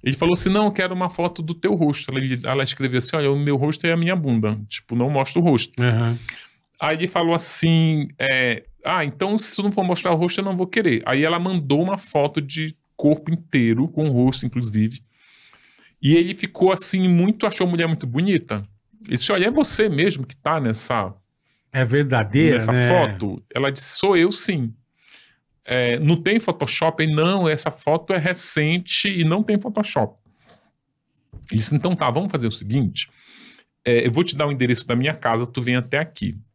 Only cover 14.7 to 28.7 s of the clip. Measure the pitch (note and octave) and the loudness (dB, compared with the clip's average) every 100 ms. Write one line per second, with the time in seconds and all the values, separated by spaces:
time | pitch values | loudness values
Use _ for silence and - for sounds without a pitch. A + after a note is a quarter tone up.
14.7 | G#2+ A2 B2+ _ _ _ _ _ _ _ | 0 0 -2 _ _ _ _ _ _ _
15.7 | _ _ _ C#3 E3 F3 F#3+ G3+ - F#3 | _ _ _ 4 4 4 -4 -10 2 2
16.7 | F#3 - F#3+ F#3 F3 F#3 A3 G#3 - F3+ | 2 0 0 4 4 2 0 -2 0 0
17.7 | E3+ E3 D#3+ C3 B2 F#3+ F3+ - G#2+ G2+ | 0 0 -2 -4 -2 0 0 -2 -8 -8
18.7 | _ _ _ - B2 - G3 G3 C#4 D4 | _ _ _ -6 -4 0 2 2 2 0
19.7 | - G#3+ C#3+ C3 A2+ B2+ - D3 D#3+ B2 | 2 0 2 0 0 -10 -6 -2 0 0
20.7 | A2 - A#2 F#2+ F#2+ _ _ _ _ _ | -4 -2 -2 -2 -8 _ _ _ _ _
21.7 | C3 B2 C#3 C#3+ B2 G#2+ B2+ D#3+ - A2 | -2 2 2 2 0 2 4 4 4 2
22.7 | B2 B2 E3+ C3+ G2 G2+ F2+ _ B2 C#3 | 2 4 4 2 -2 -6 -6 _ -4 -4
23.7 | C3+ - - F#3+ F#3 E3+ G#3 - E3+ A#2 | -4 -8 -2 2 4 4 2 -2 -2 -4
24.7 | A2 _ _ _ - _ _ _ _ - | -8 _ _ _ -20 _ _ _ _ -4
25.7 | B2+ A#2+ A#2+ D#3 E3+ F3 A3+ G#3 E3 C3 | 0 0 2 2 2 2 0 0 -4 -4
26.7 | - D#3+ D#3+ D#3+ D3+ E3 G3 E3+ D3+ D#3 | 0 -2 0 -2 2 2 2 0 0 -4
27.7 | - - D#3+ D#3+ F#3+ D#3 F3+ - - D3+ | -4 -2 -2 0 -2 0 -2 -4 0 0